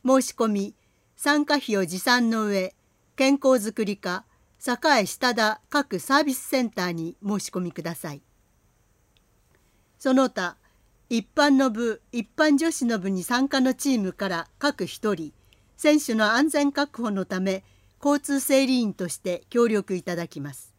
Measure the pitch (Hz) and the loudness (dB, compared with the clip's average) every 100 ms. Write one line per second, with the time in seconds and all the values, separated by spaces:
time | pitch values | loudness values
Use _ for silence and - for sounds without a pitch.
0 | 254 262 254 - 220 202 202 - _ _ | 4 2 2 -2 -2 0 -4 -10 _ _
1 | _ _ 294 294 294 294 - 202 180 185 | _ _ 0 2 2 0 0 -2 -2 -2
2 | - 247 233 226 214 196 185 _ _ _ | 2 2 2 0 -2 -2 -4 _ _ _
3 | _ - 262 277 269 254 208 220 208 196 | _ 0 2 4 4 4 2 -4 -4 -4
4 | 185 180 _ _ _ _ - 240 320 262 | -6 -6 _ _ _ _ -6 0 4 4
5 | 190 - 247 233 214 220 _ 294 - 185 | 2 -2 -2 2 0 -2 _ -2 -2 -6
6 | - 277 302 254 - 269 233 - 180 165 | 2 2 2 -2 -2 -2 -2 -2 -4 -4
7 | 165 - 202 202 - 185 175 160 165 165 | -8 -8 -4 -4 -4 -6 -6 -8 -10 -8
8 | 165 143 _ _ _ _ _ _ _ _ | -10 -12 _ _ _ _ _ _ _ _
9 | _ _ _ _ _ _ _ _ _ _ | _ _ _ _ _ _ _ _ _ _
10 | 269 254 262 - 180 - _ _ _ _ | 2 2 2 -2 -6 -8 _ _ _ _
11 | _ 233 220 - 294 269 269 214 233 214 | _ -4 -2 2 4 4 2 0 -4 -6
12 | _ 240 214 - 302 277 330 - 240 220 | _ -10 -8 0 4 4 2 -2 -2 0
13 | 190 190 170 240 269 269 262 254 277 247 | -2 -4 -2 0 0 2 0 0 0 0
14 | 190 - 196 170 - _ 285 - 180 - | -2 -4 -6 -6 -8 _ -4 -2 -8 -4
15 | 214 180 156 _ _ _ _ _ 302 302 | -4 -4 -6 _ _ _ _ _ 2 2
16 | 294 220 214 233 302 294 285 285 285 - | 2 0 2 2 2 2 0 0 -4 -4
17 | 226 196 185 185 190 277 _ _ _ _ | -4 -4 -4 -4 -2 -4 _ _ _ _
18 | 285 285 - 277 - 269 262 254 214 - | 0 0 0 -2 2 2 4 2 0 -4
19 | 180 - 185 175 _ 240 233 214 - 185 | -8 -6 -6 -8 _ 0 2 2 -2 -6
20 | - 175 170 156 143 131 - | -4 -6 -6 -10 -12 -14 -20